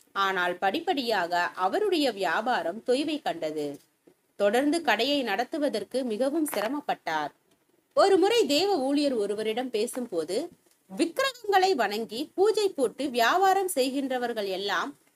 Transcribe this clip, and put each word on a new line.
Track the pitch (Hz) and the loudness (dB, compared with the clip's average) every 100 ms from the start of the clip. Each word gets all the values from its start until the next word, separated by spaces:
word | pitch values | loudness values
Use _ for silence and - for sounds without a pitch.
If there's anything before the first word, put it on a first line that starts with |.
| _ | _
ஆனால் | 196 196 185 180 180 | -2 -2 0 -2 0
படிப்படியாக | 196 294 359 277 233 202 170 175 175 | -2 0 -2 -2 0 0 0 0 -2
அவருடைய | - 190 339 415 339 269 | 0 0 2 0 2 0
வியாபாரம் | 196 175 185 240 208 165 220 | 0 -2 0 0 -2 -2 -4
தொய்வை | - 262 311 294 | -2 0 0 -4
கண்டது. | 185 165 156 151 147 147 _ _ _ _ _ - | -4 -4 -4 -4 -6 -8 _ _ _ _ _ -2
தொடர்ந்து | 202 240 294 330 | 2 2 2 2
கடையை | 254 208 269 285 | 2 0 2 0
நடத்துவதற்கு | 226 196 247 311 285 208 - 254 | 0 -2 -4 -2 -2 -2 -4 -4
மிகவும் | 254 208 269 320 294 | -2 -2 -2 -2 -2
சிரமப்பட்டார். | 202 214 294 - 175 170 156 147 _ _ _ _ _ _ | -2 -4 -4 -6 -6 -4 -4 -4 _ _ _ _ _ _
ஒரு | 277 392 370 | 4 6 6
முறை | 392 466 277 | 4 4 4
தேவ | 294 403 349 | 2 2 2
ஊழியர் | 262 285 285 | 2 2 2
ஒருவரிடம் | 233 202 208 220 226 254 | 0 -2 -4 -4 -4 -4
பேசும்போது, | 208 240 254 240 165 160 214 339 - _ _ - | -2 -2 -4 -4 -4 -2 -4 -6 -10 _ _ -8
"விக்கிரகங்களை | 190 339 508 539 508 415 381 381 | -4 -2 0 -2 -4 2 4 4
வணங்கி | 285 208 208 214 226 311 | 2 0 -2 -6 -8 -4
பூஜை | - 427 427 392 | 2 2 4 0
போட்டு | - 240 - 285 | 0 -2 -2 -2
வியாபாரம் | 233 233 349 381 381 370 | 2 2 4 4 4 0
செய்கின்றவர்கள் | 262 269 277 269 254 240 220 196 | 0 0 -2 -2 -2 -4 -4 -4
எல்லாம் | 185 202 175 262 - _ | -4 -2 -2 -4 -10 _